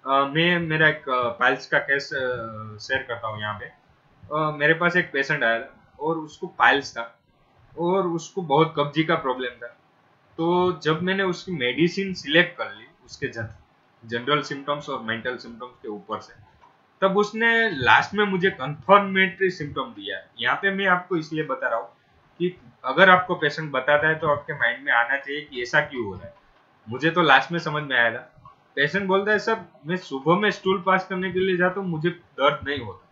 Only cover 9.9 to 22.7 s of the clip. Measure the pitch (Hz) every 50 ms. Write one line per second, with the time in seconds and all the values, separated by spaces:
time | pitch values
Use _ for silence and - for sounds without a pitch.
9.9 | _ _ _ _ _ _ _ _ _ - 165 170 180 180 180 180 175 156 - 151
10.9 | 160 160 175 180 190 196 196 185 175 - - 190 180 143 123 123 120 131 165 170
11.9 | - 196 196 190 185 - - 139 151 170 170 - - - - - - - 117 -
12.9 | _ _ _ - - - 143 123 - 113 110 110 - - _ _ _ _ _ _
13.9 | _ _ 117 110 120 117 123 139 147 151 147 - 151 139 139 147 147 143 - 147
14.9 | 135 120 117 110 113 117 110 123 127 117 - 117 117 113 123 123 - _ - 117
15.9 | 104 101 92 - 107 104 - - - - - _ _ _ - - _ _ _ _
16.9 | _ _ 190 190 185 208 208 202 - 220 226 233 226 226 226 226 170 135 123 113
17.9 | 110 135 147 - 196 208 208 202 190 185 175 190 - - 131 139 147 - - -
18.9 | 196 202 196 190 190 190 190 185 180 - 190 185 - - 151 143 - 151 127 117
19.9 | 113 104 101 98 98 92 - _ _ - 117 123 143 - 196 196 196 190 196 190
20.9 | 180 180 180 - 190 165 156 156 156 156 151 165 175 165 131 123 113 113 110 -
21.9 | _ _ _ _ _ _ _ _ _ _ 175 180 180 - - -